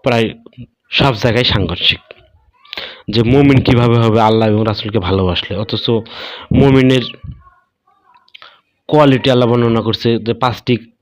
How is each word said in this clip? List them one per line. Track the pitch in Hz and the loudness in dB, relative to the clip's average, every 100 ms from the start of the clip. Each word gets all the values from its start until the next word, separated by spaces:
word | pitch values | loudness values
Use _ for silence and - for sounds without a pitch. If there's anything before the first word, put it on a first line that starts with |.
প্রায় | 135 117 110 - - - - _ _ | 0 0 -2 -6 -20 -20 -20 _ _
সব | - 139 107 | -2 -2 0
জায়গায় | 123 110 | -2 0
সাংঘর্ষিক। | 123 107 90 87 - - _ - _ _ _ _ _ - - - - | 0 -2 -2 -2 -4 -4 _ -20 _ _ _ _ _ -16 -16 -16 -4
যে | 110 | -2
মুমিন | 113 139 143 131 | 2 4 4 4
কিভাবে | - 120 120 117 | 2 2 2 2
হবে | 113 110 | 2 2
আল্লাহ | 110 110 110 | 2 2 0
এবং | 107 110 | 0 -2
রাসূলকে | 104 107 104 | -4 -4 -4
ভালোবাসলে, | 90 95 92 87 - 92 | -2 -2 -2 -4 -6 -10
অথচ | 107 107 - 113 110 - - - - | -8 -6 -4 -4 -4 -18 -18 -18 -2
মুমিনের | 127 139 135 131 131 117 - - - _ _ _ _ _ _ _ _ _ - - _ _ _ - | 2 4 4 4 0 -2 -14 -20 -20 _ _ _ _ _ _ _ _ _ -20 -20 _ _ _ -2
কোয়ালিটি | 151 143 131 135 | 2 4 4 2
আল্লাহ | 123 120 | 2 2
বর্ণনা | 120 117 113 | 2 2 0
করছে | 113 110 120 113 | -2 -4 -2 -2
যে | 107 | -4
পাঁচটি | 117 127 110 - 117 - _ | -2 -2 -2 -4 -4 -4 _